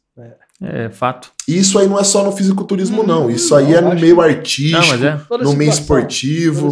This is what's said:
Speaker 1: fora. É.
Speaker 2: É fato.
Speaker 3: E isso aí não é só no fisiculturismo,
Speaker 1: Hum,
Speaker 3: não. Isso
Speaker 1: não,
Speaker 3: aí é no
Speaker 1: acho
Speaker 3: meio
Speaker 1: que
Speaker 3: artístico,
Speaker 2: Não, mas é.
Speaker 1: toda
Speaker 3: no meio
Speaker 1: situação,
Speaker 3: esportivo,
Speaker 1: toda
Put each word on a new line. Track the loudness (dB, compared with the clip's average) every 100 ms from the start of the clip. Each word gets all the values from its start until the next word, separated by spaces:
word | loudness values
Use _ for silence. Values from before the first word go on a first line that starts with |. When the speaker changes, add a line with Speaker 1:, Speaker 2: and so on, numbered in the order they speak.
| _
Speaker 1:
fora. | -20 -20 -20 _ -14
É. | -10 -8
Speaker 2:
É | -10
fato. | -6 -6 -6 -14 -8 -2
Speaker 3:
E | 0
isso | 2 2
aí | 2
não | 0
é |
só | 0 0
no | -2
fisiculturismo, | -2 -2 -2 -4 -4 -2 -2
Speaker 1:
Hum, | 0
Speaker 3:
não. | 0 0
Isso | -2 2
Speaker 1:
não, | 2
Speaker 3:
aí | 4
é | 4
no | 2
Speaker 1:
acho | 2
Speaker 3:
meio | 4 6
Speaker 1:
que |
Speaker 3:
artístico, | 4 0 -4 -4 0 2
Speaker 2:
Não, | 0
mas | 0
é. | 0 -2 -6
Speaker 1:
toda | -2
Speaker 3:
no | 0
meio | 2 0
Speaker 1:
situação, | 0 0 -2
Speaker 3:
esportivo, | -2 -6 -4 -2 -2 0
Speaker 1:
toda | -2